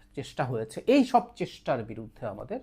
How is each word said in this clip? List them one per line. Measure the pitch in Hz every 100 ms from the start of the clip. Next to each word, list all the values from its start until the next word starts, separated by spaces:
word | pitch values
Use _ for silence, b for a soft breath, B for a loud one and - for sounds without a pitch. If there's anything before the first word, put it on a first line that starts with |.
| -
চেষ্টা | - 127 -
হয়েছে। | 131 120 113 - -
এই | 277
সব | 254 240 240
চেষ্টার | - 180 - - 131
বিরুদ্ধে | 113 110 113 - 117
আমাদের | 101 107 240